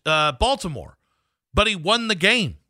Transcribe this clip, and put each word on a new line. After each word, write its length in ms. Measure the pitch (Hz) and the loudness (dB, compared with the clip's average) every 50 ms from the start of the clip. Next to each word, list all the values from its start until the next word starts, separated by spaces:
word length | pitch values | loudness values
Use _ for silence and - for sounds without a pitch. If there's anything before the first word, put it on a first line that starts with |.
| - | -2
uh, 240 | 151 156 156 151 151 | 0 2 2 2 0
Baltimore, 680 | 131 - 220 254 277 - - 170 143 104 76 - - _ _ _ _ _ _ _ _ _ _ _ | 0 0 0 0 0 -2 -4 -8 -8 -10 -12 -14 -18 _ _ _ _ _ _ _ _ _ _ _
but 140 | - - 214 | 0 0 2
he 80 | 220 208 | 2 0
won 320 | 175 151 185 226 240 233 | -2 0 0 0 0 0
the 80 | 220 208 | -2 -2
game. 440 | 160 180 202 240 240 190 117 78 - _ | 0 2 2 2 2 0 -4 -6 -10 _